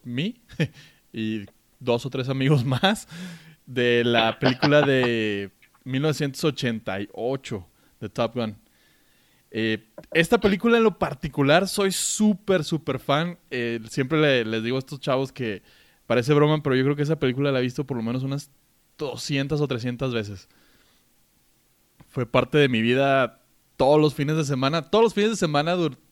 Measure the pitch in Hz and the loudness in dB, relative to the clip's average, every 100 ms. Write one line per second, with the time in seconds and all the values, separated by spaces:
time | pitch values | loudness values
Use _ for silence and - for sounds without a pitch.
0 | 123 120 196 - - - 151 - - _ | -10 -6 -6 -8 -12 -4 -4 -6 -20 _
1 | _ 110 110 110 101 _ _ - 123 117 | _ -6 -6 -6 -10 _ _ -8 -2 -2
2 | 131 131 127 135 131 143 131 127 196 214 | -2 -6 -4 0 2 2 2 2 0 0
3 | - 170 180 165 160 - - 123 120 120 | -6 -16 -16 -18 -20 -20 -8 0 2 4
4 | 120 117 113 - 127 123 147 147 139 131 | 4 2 2 2 0 2 4 4 4 2
5 | 123 113 107 101 98 _ _ _ - 131 | 2 0 -2 -4 -8 _ _ _ -6 -2
6 | 156 147 143 131 156 - 123 110 - 98 | -2 -2 -4 -2 -4 -2 -4 -4 -6 -6
7 | 104 - 120 135 - 104 85 _ _ - | -8 -6 -4 -4 -8 -12 -12 _ _ -14
8 | 107 - 113 123 110 104 _ _ _ _ | -10 -4 -4 -2 -6 -8 _ _ _ _
9 | _ _ _ _ _ 110 110 107 _ - | _ _ _ _ _ -4 -2 -4 _ -20
10 | - 160 165 233 202 190 233 233 220 - | -4 0 2 4 2 2 2 4 2 0
11 | 151 139 139 147 139 170 196 208 196 180 | -6 -6 -6 0 4 4 2 -2 -2 -2
12 | - - 214 196 - 185 147 156 - 127 | -4 0 2 2 0 0 0 -4 -4 -6
13 | - 143 175 170 - 127 120 117 110 147 | 0 0 -2 -8 -10 -4 -4 -4 -6 -4
14 | 131 156 147 127 110 113 113 131 - 139 | 0 2 4 2 0 -2 -2 -4 -6 -8
15 | 143 131 135 - 117 95 _ _ _ _ | -2 -2 -2 -6 -6 -6 _ _ _ _
16 | - 120 120 147 156 156 147 131 135 147 | -2 0 4 4 4 2 2 2 2 0
17 | 147 156 131 127 143 131 127 135 135 123 | -2 0 0 0 0 0 -2 -4 -6 -4
18 | 113 127 135 139 - _ _ _ _ - | -4 -4 -4 -6 -10 _ _ _ _ -10
19 | 143 - - 139 139 147 139 120 123 120 | -10 -8 -4 -2 -2 -2 -2 -2 -4 -4
20 | 131 117 101 95 - _ _ _ _ _ | -4 -4 -6 -10 -16 _ _ _ _ _
21 | _ _ _ _ _ _ _ _ _ _ | _ _ _ _ _ _ _ _ _ _
22 | _ 135 117 127 123 151 139 113 117 131 | _ -8 -2 0 2 4 4 2 2 2
23 | 139 135 120 - _ _ _ - 135 151 | 2 2 0 -4 _ _ _ 0 4 6
24 | 151 - 143 160 139 131 135 165 - 214 | 4 0 -2 -2 -2 -2 -2 -2 0 2
25 | 226 202 214 214 165 147 160 180 156 127 | 2 2 0 0 0 0 0 0 -2 -4
26 | _ | _